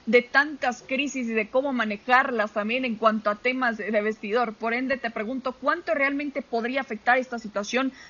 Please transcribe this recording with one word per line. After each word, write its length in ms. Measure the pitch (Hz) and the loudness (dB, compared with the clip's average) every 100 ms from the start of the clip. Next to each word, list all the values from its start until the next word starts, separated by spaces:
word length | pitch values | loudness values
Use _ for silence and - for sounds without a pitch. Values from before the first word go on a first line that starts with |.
de 160 | - 240 | 4 4
tantas 640 | 240 277 294 285 254 240 | 6 2 2 -2 -4 -4
crisis 460 | - 262 285 269 233 | -4 -4 -2 -4 -2
y 40 | |
de 160 | 226 208 | -2 0
cómo 240 | 262 277 | 0 0
manejarlas 800 | 247 214 202 - 254 262 233 214 | -2 -2 -4 2 4 4 -2 -2
también 320 | 220 208 254 | -2 -2 -2
en 120 | 254 214 | -2 2
cuanto 340 | 220 214 208 | 2 2 -2
a 60 | 208 | -2
temas 420 | 247 254 247 220 | -2 0 -2 -2
de 240 | 190 220 | 0 0
vestidor. 520 | 208 220 208 226 233 | 0 -2 -2 0 0
Por 200 | 214 226 | -2 -4
ende, 240 | 233 262 262 | -2 -2 -2
te 120 | 233 | -4
pregunto, 420 | 226 214 262 262 | -4 -4 -4 -6
¿cuánto 420 | - 254 349 339 | -2 -2 -2 -2
realmente 480 | 302 277 277 294 277 | 0 0 0 -4 -6
podría 400 | - 233 240 269 | -4 -4 -2 -4
afectar 340 | 262 220 - 254 | -4 -2 2 2
esta 220 | 254 233 | 0 -8
situación 540 | 208 202 202 240 269 - | -6 -6 -2 0 0 -4